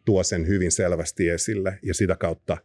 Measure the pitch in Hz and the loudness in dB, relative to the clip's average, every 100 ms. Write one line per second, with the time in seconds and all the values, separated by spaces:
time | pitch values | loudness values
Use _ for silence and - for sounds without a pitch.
0 | - 98 90 92 82 98 90 - 92 85 | 2 2 2 0 0 0 0 0 0 0
1 | 82 - 87 82 - 107 95 92 - 90 | -4 -2 0 0 -2 -2 -4 -4 -6 0
2 | 95 85 85 82 - 80 | 0 0 -2 -4 -6 -6